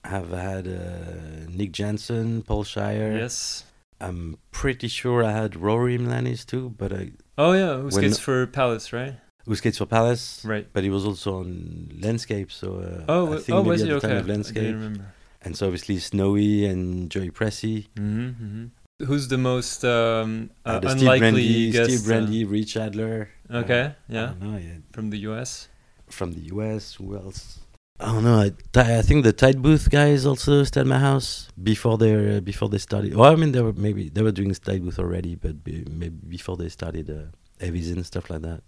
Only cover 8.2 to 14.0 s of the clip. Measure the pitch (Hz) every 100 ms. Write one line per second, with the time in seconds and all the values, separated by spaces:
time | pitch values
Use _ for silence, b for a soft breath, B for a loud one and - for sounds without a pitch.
8.2 | - 127 127 139 123 113 - 117 131 127
9.2 | _ _ - 107 117 - 101 113 117 120
10.2 | - - 107 107 104 104 95 98 101 92
11.2 | 104 95 90 87 82 82 80 78 98 117
12.2 | - 104 92 - 95 92 90 87 82 170
13.2 | 170 156 - - 175 170 160 143